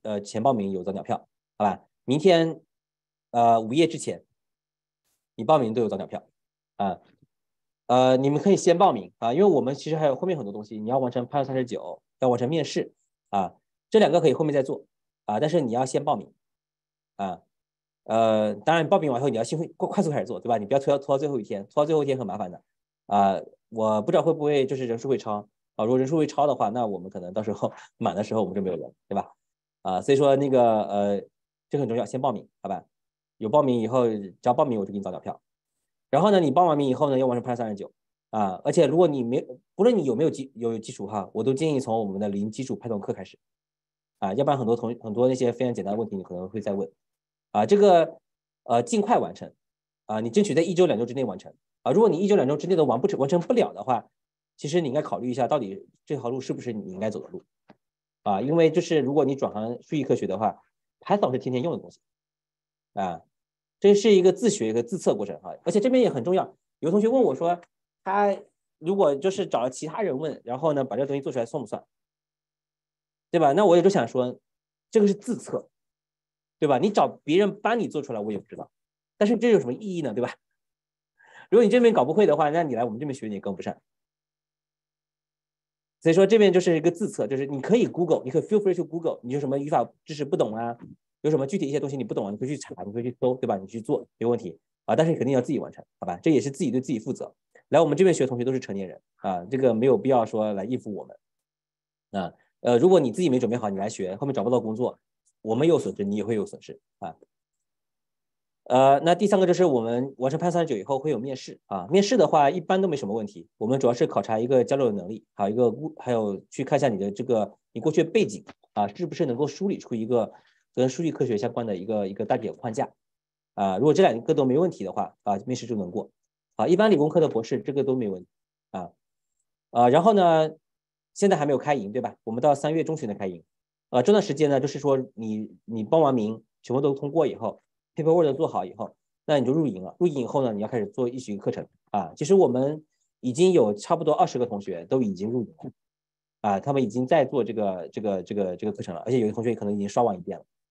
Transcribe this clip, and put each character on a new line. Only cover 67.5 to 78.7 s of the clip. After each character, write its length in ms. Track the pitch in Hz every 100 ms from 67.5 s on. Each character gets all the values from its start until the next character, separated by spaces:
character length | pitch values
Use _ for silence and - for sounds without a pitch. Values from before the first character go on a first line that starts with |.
| 175 - _ _ _
他 340 | 190 202 202 196 - _ _ _
如 180 | 156 196
果 200 | 160 139
就 160 | 185
是 160 | 190 165
找 140 | 123
了 80 | 127
其 160 | - 151
他 160 | 226
人 120 | 196 131
问， 200 | 156 117 117
然 140 | 127
后 140 | 160
呢， 100 | 143
把 120 | 131 117
这 80 | 139
东 80 | 139
西 60 |
做 100 | 143
出 80 | 131
来 60 | 117
算 140 | 151
不 60 | 110
算？ 180 | - - _ _ _ _ _ _ _ _ _ _ _ _ _ _
对 80 | 170
吧？ 140 | 147
那 120 | 156 208
我 100 | 175
也 60 |
就 80 | 180
想 180 | 165 117
说， 320 | 127 123 - _ _ _ _ _
这 100 | 226
个 60 | 202
是 80 | 196
自 200 | - 202
测， 300 | - - - _ _ _ _ _ _ _ _ _
对 100 | 147
吧？ 80 | 131
你 140 | 202
找 160 | 202 135 -
别 140 | 147 175
人 220 | 208 -
帮 200 | 208 233
你 80 | 151
做 160 | 151
出 100 | 135
来， 60 | 110
我 120 | 107
也 60 | 98
不 80 | -
知 100 | 85
道， 140 | -